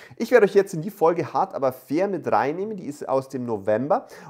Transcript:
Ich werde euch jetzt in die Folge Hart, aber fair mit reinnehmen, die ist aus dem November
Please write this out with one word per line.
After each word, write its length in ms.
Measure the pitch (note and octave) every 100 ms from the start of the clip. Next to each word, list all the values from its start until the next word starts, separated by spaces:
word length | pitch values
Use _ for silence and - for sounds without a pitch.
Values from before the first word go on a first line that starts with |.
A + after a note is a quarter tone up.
| - -
Ich 140 | A#3
werde 120 | A#3+
euch 100 | G3
jetzt 200 | G3 G3
in 80 | E3
die 80 | D#3+
Folge 420 | - D#3+ F3 C3+
Hart, 220 | C3+ F#3+
aber 180 | - C3+
fair 380 | B2+ - D3 G3+
mit 200 | F3 B2
reinnehmen, 460 | G#2+ C3 E3+ G#3 G#3
die 100 | G2+
ist 220 | D3 -
aus 220 | C3+ C3
dem 160 | C3 A#2+
November 640 | G#2+ G2 A2 C#3+ A3 - -